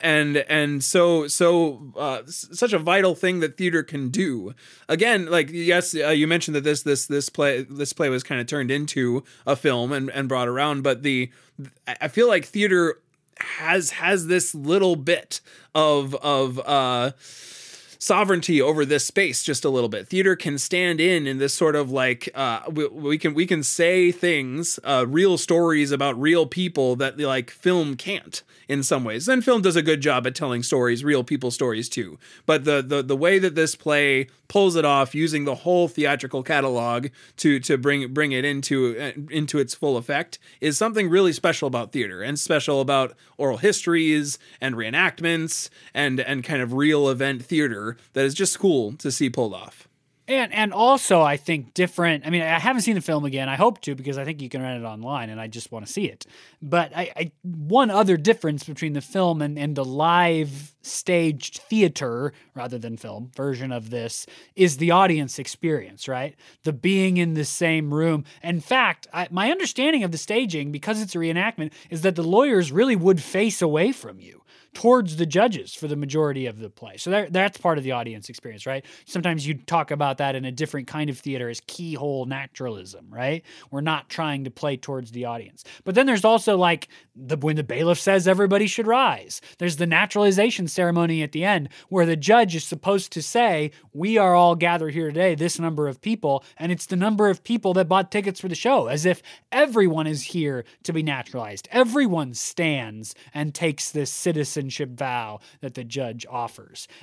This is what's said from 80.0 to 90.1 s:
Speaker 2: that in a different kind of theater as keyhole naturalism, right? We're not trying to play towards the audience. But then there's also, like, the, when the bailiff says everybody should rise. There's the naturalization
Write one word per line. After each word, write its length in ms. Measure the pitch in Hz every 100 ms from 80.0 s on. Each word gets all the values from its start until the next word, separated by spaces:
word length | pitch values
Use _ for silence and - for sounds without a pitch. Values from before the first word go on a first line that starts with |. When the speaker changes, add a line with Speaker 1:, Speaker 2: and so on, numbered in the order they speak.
| 143 135
Speaker 2:
that 140 | 139
in 120 | 135 131
a 60 |
different 360 | 127 156 143 123
kind 220 | 151 147
of 100 | 131
theater 300 | 143 131 120
as 120 | 117 -
keyhole 560 | - 170 139 143 135
naturalism, 840 | 127 135 135 - 127 104 95 98 -
right? 340 | 113 131 160 - - -
We're 120 | 139
not 260 | 156 151 -
trying 380 | - 156 139 135
to 40 |
play 280 | - 147 131
towards 340 | - 131 117
the 140 | 120 120
audience. 400 | 117 - - - -
But 120 | - 190
then 100 | 269
there's 180 | 214
also, 320 | 220 226 226 190
like, 320 | 175 165 - - _
the, 220 | - 131 151
when 220 | 151 151
the 80 | 131
bailiff 340 | - 165 175
says 300 | 196 196 180
everybody 360 | 190 202 202 208
should 220 | - 220
rise. 540 | 247 247 113 95 - - -
There's 180 | 175 151
the 100 | 170
naturalization 840 | 160 208